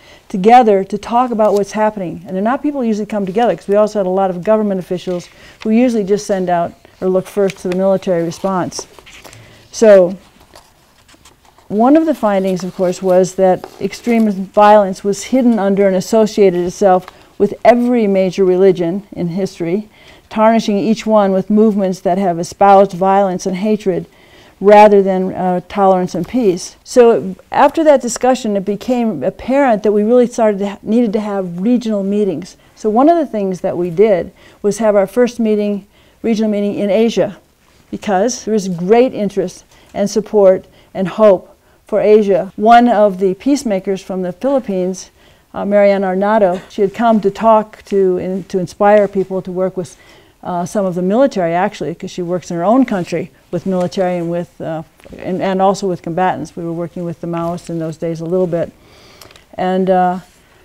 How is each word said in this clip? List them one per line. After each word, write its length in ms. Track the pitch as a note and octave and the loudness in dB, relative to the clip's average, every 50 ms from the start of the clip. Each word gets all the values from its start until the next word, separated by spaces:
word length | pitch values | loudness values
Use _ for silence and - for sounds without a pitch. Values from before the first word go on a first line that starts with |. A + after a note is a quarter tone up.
| _ - - - _ - | _ -20 -20 -20 _ -8
together 540 | - F#3+ F3+ A3 A#3+ B3+ B3 A3 G3+ F#3+ F#3+ | -6 0 4 6 6 6 6 6 2 2 0
to 160 | - G#3 G3+ | -4 -8 -8
talk 320 | - - A3+ A#3+ B3+ B3 | -6 -2 -2 -2 0 0
about 220 | A#3+ G#3+ A3 G#3 G3+ | 0 0 2 2 2
what's 180 | G3+ G3+ G3+ | 0 -2 -2
happening. 520 | - G#3+ G#3+ G#3+ G#3+ G#3 F#3 E3 E3 E3+ E3+ | -2 -2 -2 -2 -2 -4 -8 -10 -10 -12 -12
And 80 | G#3 F#3 | -8 -6
they're 80 | F#3+ G3+ | -4 -2
not 180 | A3+ B3+ C#4+ | -2 -2 -2
people 200 | - D4+ C#4+ C#4 | -4 -4 -4 -2
who 60 | A#3+ | -2
usually 200 | A3+ G#3+ G3+ G#3+ | -2 -2 -4 -4
come 180 | G#3 A3 G#3 G3+ | -6 -6 -6 -6
together, 300 | F#3 F3 A3 A#3+ A3 E3+ | -4 -2 0 0 0 -2
'cause 120 | - - | -2 -4
we 80 | - G3+ | 0 2
also 220 | G#3 G#3+ G3+ G#3 | 2 2 2 0
had 80 | G#3+ F#3+ | -2 -2
a 120 | F#3 F#3 F#3+ | -2 0 0
lot 80 | G3 F#3+ | -2 -2
of 140 | F3 F3+ D#3+ | -4 -4 -2
government 360 | G#3+ A3 G#3+ G#3+ G3+ G3 F#3 | 0 0 0 0 -2 -4 -6
officials 500 | F3 - F#3 E3+ - F#3 F3+ F3 E3+ - - - - - - _ - | -6 -6 -8 -6 -6 -6 -8 -8 -10 -14 -20 -20 -20 -20 -20 _ -4
who 80 | A3 | 0
usually 320 | A3 A#3 B3 C4 A3+ A3 G3 | 2 2 2 2 0 -2 -2
just 240 | F3+ G#3 G3 G3+ | 0 -2 -2 -2
send 200 | - G3+ F#3+ F#3 | -4 -4 -2 -2
out 240 | F3+ F3 E3+ E3+ - - _ _ _ _ _ | -2 -2 -2 -2 -4 -8 _ _ _ _ _
or 80 | F#3+ F#3 | -4 -2
look 160 | F#3 F#3 F#3 | -2 -2 -2
first 320 | - - G#3 G3+ F#3+ G3 - - | -4 -4 -2 -2 -2 -4 -6 -8
to 40 | |
the 80 | F#3 F3+ | -6 -4
military 460 | F#3 F#3+ G3 F#3+ F#3 - G3 F3+ E3+ | -2 0 0 0 0 -2 -2 -2 -2
response. 640 | E3+ E3+ E3 - - F#3+ F#3+ F3+ E3 C3+ - - - - - - - - - - - - - - - - - - _ _ | -2 -4 -6 -6 -6 -4 -2 -4 -4 -6 -8 -12 -14 -16 -20 -20 -20 -20 -20 -20 -20 -20 -20 -20 -20 -20 -20 -20 _ _
So 440 | - - A3+ G#3+ G3+ F#3+ F3+ F3 G3 F3+ - _ _ _ _ _ - - _ _ _ _ _ _ _ _ _ _ _ _ _ - _ _ _ _ _ _ _ - | -2 2 6 6 8 6 6 4 0 -8 -16 _ _ _ _ _ -20 -20 _ _ _ _ _ _ _ _ _ _ _ _ _ -20 _ _ _ _ _ _ _ -6
one 280 | F#3+ G#3 A3+ C4 D4 | -2 2 4 4 4
of 80 | D#4+ D#4+ | 4 4
the 80 | E4 C4 | 2 -2
findings, 500 | - A3+ G#3 G3+ F#3+ F#3+ F#3+ F#3+ F3 F#3 | -2 -2 -2 0 0 0 -2 -4 -4 -6
of 120 | F3+ - | -8 -4
course, 260 | - F#3 F3+ F3+ - | -2 -2 -2 -2 -2
was 320 | F#3+ F#3+ F3+ F#3 F#3+ F3+ - | 0 2 2 2 2 2 0
that 340 | - F#3+ F#3+ F3+ - - - - - | 0 2 2 2 0 -4 -12 -10 -10
extremist 560 | - G3 - - - A#3+ A#3 A3+ A3+ G#3+ F#3+ | -10 -8 -8 -8 -4 -2 0 2 0 0 -2
violence 680 | F#3 F#3+ F#3 - G#3 G#3 G#3 G#3+ G#3+ G3+ F#3 F#3+ - - | -4 -8 -2 2 4 6 6 6 6 4 2 -4 -4 -4
was 200 | G3+ G3 - - | -4 -4 -4 -4
hidden 340 | - B3 C4 B3 B3 A#3 | -2 0 2 2 2 2
under 300 | A3 G3+ G3 G3+ F#3+ G3+ | 2 0 0 0 2 2
and 80 | G3 F#3 | 2 0
associated 680 | F#3 F#3 - - A3+ A3 G#3 - A3+ G3+ F#3+ F3 F3 F3 | -2 -2 0 2 2 2 2 2 2 4 4 4 0 -2
itself 440 | F3+ F3 - G#3 G3 F3+ F#3 - - - - _ _ _ | -4 -2 0 2 2 2 2 0 -6 -16 -20 _ _ _
with 160 | - G3 G3+ - - - | -4 -4 -4 -2 2 2
every 420 | - A#3+ A#3+ A#3+ A#3+ B3 A#3+ A3 | 4 4 4 2 0 0 2 2
major 380 | G3 G3 F#3+ F#3+ F#3 F3 G3+ G3 | 2 2 0 0 0 0 0 2
religion 580 | F3+ F#3 F3+ G3 G3 F3 E3 F3 E3 F3+ G3+ G3 _ | 2 2 4 4 4 2 2 -2 -4 -4 -6 -8 _
in 160 | - - F3+ | -8 -6 -6
history, 600 | E3+ E3 G3+ F#3+ F#3+ - - F3 E3 F3 G#3+ G#3+ - _ _ - - - - _ - | -6 -4 -6 -6 -6 -6 -8 -6 -4 -4 -4 -6 -10 _ _ -20 -20 -20 -20 _ -8
tarnishing 500 | - A3 G#3+ A3 A3+ A3+ A3 - G#3 G3 | -2 2 2 4 4 2 0 -2 -2 -2
each 260 | D3 G#3 A3 - - | 0 -2 -2 -2 0
one 280 | A3 A3 G#3+ G3+ G3 F#3+ | 0 2 2 2 2 0
with 160 | F#3+ F#3+ - | -2 -2 0
movements 500 | G#3+ G#3+ A3 A3+ G3 G#3 F#3+ F#3 F#3+ - | 2 2 4 2 2 0 -2 -2 -4 -4
that 180 | - F#3+ F3 | -2 -2 -2
have 220 | F#3+ G3+ F3+ E3+ E3 | 0 -2 -2 -2 -4
espoused 540 | F3 - - - G3 G3+ G3 F#3+ G3+ G3 F#3+ | -6 -10 -2 2 4 6 6 6 4 2 0
violence 520 | E3+ F#3+ F#3+ G3 G3 G3+ F#3+ F3+ F#3+ - | -2 0 2 2 2 2 0 -2 -4 -6
and 120 | F#3+ F#3 | -6 -6
hatred 480 | F3+ G3+ G#3+ G#3+ G#3 - F#3+ F3 E3 E3 - _ _ _ _ _ - - - _ _ | -4 -2 -2 -2 -2 -2 -4 -4 -4 -6 -10 _ _ _ _ _ -20 -20 -20 _ _
rather 420 | F#3+ G3+ G#3 G#3 G#3 G#3+ G3+ G3+ F#3+ | 4 8 8 10 8 8 8 4 4
than, 300 | G3 F#3+ F#3 F#3 F#3 - | 2 0 -2 -2 -4 -4
uh, 260 | - F#3 F#3 F3+ F3+ F3 | -4 -2 -2 -2 -4 -6
tolerance 480 | - - G#3 G3 F#3+ F#3+ F#3 F3+ F#3 - | -6 -2 0 2 2 2 2 0 -2 -4
and 100 | F3 F3 | -6 -6
peace. 520 | - - B3+ A#3+ G3 E3+ F3+ - - - _ _ | -4 -2 0 0 0 0 -2 -6 -14 -18 _ _
So 500 | - - B3 A#3+ A#3 A3+ D3 D3 F#3+ F#3 - _ _ | 0 4 4 6 6 4 2 -2 -6 -10 -14 _ _
after 320 | - - B3+ C#4+ - E4 D#4+ | 0 2 2 2 2 2 4
that 180 | D#4 C#4+ C4 | 4 4 4
discussion, 540 | B3 A#3 - - - B3 C4 B3 - G#3+ G3+ | 0 -4 -6 -2 0 0 0 0 -2 -4 -4
it 80 | G3+ F#3 | -4 -4
became 580 | G#3 G3+ - - - B3+ B3 A#3 A3 F#3+ D3 | -4 -6 -6 -4 -4 -2 -2 -2 -2 -4 -4
apparent 600 | B2+ F#3 - - - - C4 C#4 C#4+ B3+ A3 G3+ - | -4 -6 -6 -6 -6 -2 0 2 2 2 2 2 0
that 80 | G#3+ | 0
we 100 | G3+ G#3 | 0 2
really 260 | G#3 A3 B3 B3 B3 | 2 4 4 4 4
started 320 | A#3 - - A3+ G#3+ G#3 F#3+ | 2 0 0 0 0 0 -2
to 100 | G3+ G3+ | -4 -8
ha-, 80 | G3+ - | -8 -10
needed 300 | - - A3 A#3+ A#3+ G#3+ | -6 -2 0 0 0 0
to 80 | F#3+ A3 | -2 -4
have 400 | G#3 G#3+ G3+ G3 F#3+ F3+ E3+ F3 | -4 -4 -6 -6 -6 -6 -8 -4
regional 440 | F#3 A#3 B3 A#3 A#3+ A3 G#3+ G3+ F#3+ | 0 0 0 0 0 -2 -4 -2 -2
meetings. 520 | G3 G3+ G#3 G#3 F#3+ E3 C#3 F3+ - - _ _ _ _ | -2 -2 -2 -2 -2 -4 -6 -10 -14 -18 _ _ _ _
So 160 | - - G#3+ | -6 -4 -2
one 200 | G#3 A#3+ C#4 D#4+ | 0 2 4 4
of 80 | E4+ | 2
the 80 | E4+ D4+ | 2 0
things 340 | B3 - G#3+ G3 F#3+ F#3 E3+ | -4 -4 -6 -4 -4 -4 -4
that 160 | - F#3 C3 | -6 -6 -4
we 140 | E3+ F3 F3+ | -4 -6 -4
did 420 | E3 E3+ G#3+ A3+ G3 E3+ - F#3 - _ - - _ _ | 0 0 2 2 2 0 -2 -6 -14 _ -20 -20 _ _
was 160 | - G#3 G3 | -4 -4 -4
have 180 | - A3+ G#3+ G3+ | 0 0 0 2
our 100 | G3+ G3 | 2 0
first 320 | F#3+ - B3 B3 A#3 A#3+ | 0 0 0 0 0 0
meeting, 500 | - A3+ G#3+ G#3+ G#3 G#3 G#3 G#3 G3 F#3+ _ _ _ _ _ _ _ | -2 -2 0 0 0 -2 -2 -4 -6 -10 _ _ _ _ _ _ _
regional 280 | - A3+ A#3 G3+ A3 G#3+ | -4 -2 -2 0 -2 -2
meeting 260 | G#3 G3+ G3+ G3+ F#3 | -2 -2 -2 -4 -4
in 140 | - G3+ G3+ | -4 -2 0
Asia, 460 | F#3 A3 A3+ A#3 - F#3+ D#3+ - F#3+ - _ _ _ _ _ _ _ _ _ _ | 0 0 0 0 0 -2 -2 -4 -6 -12 _ _ _ _ _ _ _ _ _ _
because 540 | - G3+ - G#3+ G3 F3+ G3+ B3+ B3 - - | -16 -10 -4 -2 0 0 0 -2 -4 -6 -4
there 80 | G#3 A3 | -4 -2
is 160 | G#3+ F#3 F#3+ | -2 -2 -4
great 440 | F3+ E3 F3+ F#3 A3 A#3 B3+ C4 - | -6 -4 0 2 4 4 2 2 -2
interest 520 | G3+ G#3 F#3+ - G3 F3 F3+ - - _ _ _ _ _ _ - | -4 -6 -4 -4 -6 -6 -6 -10 -16 _ _ _ _ _ _ -6
and 160 | - G3+ G3+ | -4 -4 -2
support 580 | - A3 G3 - - G#3 G3 F#3 F#3+ F3+ - _ _ _ _ _ - | -2 -4 -4 0 2 4 4 4 4 2 -2 _ _ _ _ _ -8
and 160 | D#3+ F#3+ E3+ | -6 -6 -6
hope 440 | - - A3 G#3+ F#3 - - - _ _ _ _ _ _ _ | 0 4 4 6 6 4 0 -8 _ _ _ _ _ _ _
for 140 | - A3+ G3 | -6 -2 0
Asia. 540 | D#3+ G#3 G#3+ A3 G#3 G3+ F#3+ E3 F#3 F#3+ - | 2 4 4 4 4 2 0 0 -2 -6 -6
One 320 | - G#3 A3+ A#3 A#3+ A#3+ | -2 4 6 6 6 6
of 320 | A#3+ A3 G3+ G#3+ G#3 F#3 F3+ | 4 4 2 2 2 2 0
the 140 | G3 F#3+ F#3 | -2 -2 -2
peacemakers 680 | - - C4 D4 C4+ - A#3 G3 F#3+ F#3 G3+ F#3+ F#3 | -2 -2 -2 -2 0 -2 -4 -4 -4 -4 -4 -6 -6
from 200 | - - F#3+ F#3 | -8 -8 -8 -6
the 100 | F#3 F3+ | -6 -8
Philippines, 800 | F3 - - C4 C#4+ C4 - - F#3+ F#3 F3+ F3+ F#3 - - - _ _ _ _ _ _ _ _ - | -8 -6 -2 -2 -2 -2 -2 -4 -4 -2 -2 -4 -4 -8 -12 -20 _ _ _ _ _ _ _ _ -10
uh, 100 | - F#3+ | -8 -4
Marian 400 | G3+ G3+ G3+ G3+ G3+ G3 G3 G3 | 0 2 4 4 4 2 0 -2
Arnado, 560 | F#3 F#3 F#3+ G3+ G3+ A3 A3+ G3+ F3+ F3 - - | -2 -2 -2 0 0 2 2 2 2 0 -2 -8
she 140 | - - - | -10 -4 -2
had 120 | G3+ F#3+ G3 | -2 -2 -2
come 280 | - A#3+ A#3 A3+ G#3+ | 0 0 2 2 2
to 100 | F#3 G3 | 0 -2
talk 500 | G3 - G#3 A3+ A3 G#3+ G#3+ G#3+ - - - | -2 0 2 4 4 4 2 -2 -10 -20 -10
to, 320 | - G#3 G3 F#3+ F#3 F3+ | -4 -2 0 0 0 0
in, 260 | F3+ E3+ F#3 F#3 F#3+ F3 - | -2 -4 -6 -6 -8 -8 -6
to 100 | - F#3+ | -6 -6
inspire 480 | F3 - - - G#3 G3+ G#3 G#3+ G3+ | -6 -6 -2 0 2 4 4 4 2
people 340 | G3 - G3 F#3 F#3+ F#3+ F#3 | 2 -2 -4 -4 -4 -6 -8
to 80 | F3 F#3 F3+ | -8 -8 -6
work 240 | F3+ F#3 F#3 F3+ | -4 -4 -4 -4
with, 180 | F#3+ F3 - - _ _ - - - _ _ _ _ - | -8 -10 -12 -16 _ _ -20 -20 -20 _ _ _ _ -12
uh, 220 | - F3+ F3 F3+ | -8 -6 -6 -6
some 200 | F3 - G#3+ G3 | -4 -4 -4 -4
of 100 | F#3+ E3 | -2 -4
the 60 | F3+ | -4
military, 520 | F3+ F#3 G3+ A#3+ C#4 C4 - G3 F3 E3 E3 | -2 0 2 2 0 0 0 -2 -2 -2 -2
actually, 420 | F3 F#3+ G#3 - - E3+ D3 E3+ | -2 -2 -4 -4 -6 -8 -8 -8
'cause 160 | - - F3+ | -10 -12 -12
she 100 | - - | -10 -8
works 300 | F3+ E3+ F3+ F3+ - - | -6 -6 -6 -6 -6 -8
in 60 | F3+ | -6
her 60 | E3+ E3+ | -4 0
own 180 | G3 A#3 C4+ B3+ | 0 2 2 0
country 480 | - G#3+ F#3 E3+ - F3 D#3+ F3+ - _ _ _ _ | 0 -2 -6 -6 -6 -6 -8 -8 -10 _ _ _ _
with 140 | - F3 - | -10 -8 -6
military 520 | F#3+ F#3+ F3+ F3+ F3 - G3+ F#3 F3+ F3+ | -4 -4 -4 -4 -4 -4 -4 -2 -2 -4
and 120 | F3 E3 E3+ | -4 -6 -6
with, 300 | E3+ F3 F3 - _ - | -6 -6 -8 -10 _ -12
uh, 240 | D3+ D3+ E3 D#3 D#3+ - _ _ - - - | -10 -10 -10 -10 -12 -16 _ _ -20 -20 -20
and, 240 | - - - F#3 E3+ | -14 -10 -8 -6 -4
and 200 | D3 F#3+ F#3+ F#3 | -4 -4 -2 0
also 260 | F#3+ G3 G3 F#3+ G#3 | 0 0 0 0 -4
with 140 | F#3+ F3 E3 | -6 -6 -6
combatants. 560 | - E3+ E3 F3+ F#3 F#3 C#3+ B2 D3+ E3 - | -8 -8 -4 -2 -2 -2 -2 -4 -10 -12 -12
We 80 | F3+ E3+ | -10 -10
were 80 | E3+ E3 | -8 -8
working 320 | E3+ E3+ E3 - F#3 F3 | -8 -8 -10 -10 -10 -10
with 160 | E3+ E3 - | -10 -10 -10
the 60 | - | -10
Maoists 420 | E3+ E3+ E3+ E3+ E3+ F3 F3 - - | -8 -6 -6 -6 -6 -8 -8 -10 -10
in 100 | E3+ E3 | -8 -8
those 160 | D#3+ D#3+ D#3 | -8 -8 -8
days 240 | - F3 E3 E3 D#3+ | -8 -8 -8 -8 -8
a 60 | E3 | -6
little 220 | E3 F3+ F#3 F#3 | -4 -2 -2 -2
bit. 260 | E3+ E3 E3+ D3+ - - _ _ _ - - - - - _ - - - _ _ _ - | -2 -2 -4 -6 -8 -10 _ _ _ -20 -20 -20 -20 -20 _ -20 -20 -20 _ _ _ -10
And, 360 | - F#3 F#3 F#3 F#3+ F#3+ F#3 | -6 -4 -2 -2 -2 0 0
uh, 300 | F#3 F3+ F3+ F3+ F3+ F#3 - _ _ _ _ _ _ _ | 2 2 0 0 -2 -6 -10 _ _ _ _ _ _ _